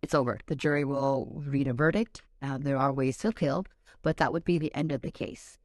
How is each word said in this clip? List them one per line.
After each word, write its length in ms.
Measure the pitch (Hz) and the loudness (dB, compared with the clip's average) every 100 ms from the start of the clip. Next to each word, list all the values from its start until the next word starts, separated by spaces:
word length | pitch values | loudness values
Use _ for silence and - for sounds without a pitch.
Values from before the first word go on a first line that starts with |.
it's 120 | - | 2
over. 240 | 151 123 107 - | 2 2 -2 -4
The 80 | |
jury 300 | 143 156 147 | -2 0 2
will 580 | 139 139 139 135 - 151 | 0 0 0 0 -4 -8
read 220 | 143 139 139 | -2 0 0
a 60 | |
verdict. 500 | 120 156 175 226 - _ - | 2 2 2 -2 -6 _ -10
Uh, 180 | 139 135 | -6 -4
there 200 | 143 135 | -2 2
are 140 | 139 | 2
ways 240 | 135 131 127 | 2 0 0
to 100 | 214 | -2
appeal, 360 | - 151 139 190 _ - - | 0 0 0 -4 _ -20 -4
but 160 | 160 160 | -2 2
that 140 | 151 | 2
would 120 | 165 | 2
be 140 | 170 175 | 0 0
the 140 | 151 | 0
end 200 | - 156 | -2 -2
of 80 | 139 | -2
the 100 | - | -4
case. 480 | - - - - - | -8 -10 -10 -18 -20